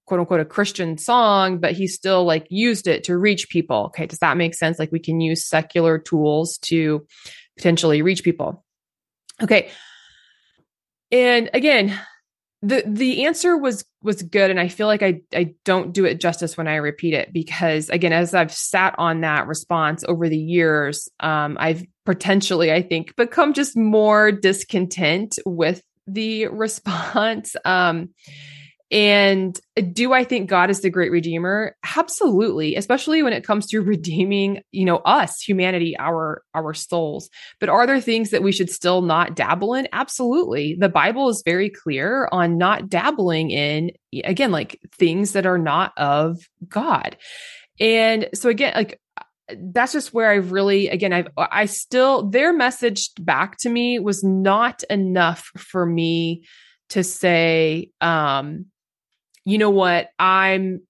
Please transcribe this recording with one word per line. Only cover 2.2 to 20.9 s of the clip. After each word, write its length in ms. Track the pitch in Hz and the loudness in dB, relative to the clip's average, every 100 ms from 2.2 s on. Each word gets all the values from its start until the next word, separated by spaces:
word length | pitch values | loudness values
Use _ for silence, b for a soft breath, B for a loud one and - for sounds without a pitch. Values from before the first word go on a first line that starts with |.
like, 220 | 175 160 156 | 4 2 -2
used 380 | 185 240 220 180 | 0 0 0 0
it 160 | 156 - | -2 0
to 120 | 175 | 2
reach 320 | 208 196 - | 2 2 -2
people. 360 | 170 160 110 101 | -4 0 -2 -2
Okay. 180 | - 160 | -6 -10
Does 140 | 160 | -2
that 180 | 165 165 | 0 2
make 160 | 170 | 0
sense? 240 | 170 160 170 | 0 -2 -2
Like, 140 | 156 | -4
we 80 | 165 | -4
can 200 | 165 165 | -2 -2
use 260 | 160 165 - | 0 -2 0
secular 520 | 160 160 175 165 160 | -2 0 2 2 2
tools 640 | 156 160 151 151 170 - | 0 0 2 2 -2 -6
to 460 | - 165 156 151 151 B B B B _ | -2 0 2 -2 -4 B B B B _
potentially 440 | 180 170 170 151 | 0 2 4 4
reach 200 | 165 185 | 2 2
people. 400 | 175 170 - - _ _ _ _ _ _ _ - | 0 -2 -4 -8 _ _ _ _ _ _ _ -6
Okay. 280 | 226 208 - B B B B B B B B B _ _ _ _ _ | 2 2 2 B B B B B B B B B _ _ _ _ _
And 380 | 247 247 240 226 | 2 4 2 2
again, 460 | 254 285 262 202 196 B B _ _ _ _ | 0 2 4 2 -2 B B _ _ _ _
the, 220 | 208 262 - | -2 0 0
the 400 | 208 254 - 277 | -2 0 0 0
answer 320 | 330 359 339 | 0 2 2
was, 260 | 277 208 - _ | 0 -4 -10 _
was 180 | 208 208 | -4 -4
good. 300 | 170 208 190 | -2 2 2
And 80 | 185 | 2
I 80 | 175 | -2
feel 200 | - 214 | -2 0
like 140 | 214 | 2
I, 200 | 202 175 - | 2 0 -4
I 220 | - 170 - - | -4 -4 -4 -2
don't 280 | 185 165 | 0 0
do 120 | 175 185 | 0 0
it 160 | 170 | 2
justice 340 | 175 165 165 - | -2 -2 -6 -6
when 120 | 160 | -4
I 80 | 156 | -2
repeat 380 | 147 147 170 | -4 -4 -2
it, 200 | 151 - | -2 -2
because 560 | 175 160 - 170 156 156 | -6 -6 -2 0 0 -2
again, 240 | 175 170 | -2 2
as 220 | 165 175 185 | 2 2 0
I've 180 | 165 | -2
sat 420 | - - 190 190 - | -4 -4 0 0 0
on 240 | 165 165 | -2 0
that 260 | 160 151 - | -2 -2 -2
response 560 | 156 - 170 151 160 - | -8 -4 -2 0 -2 -4
over 220 | 170 170 | -2 -2
the 80 | 156 | -2
years, 720 | 156 175 160 151 143 | -2 0 2 2 -2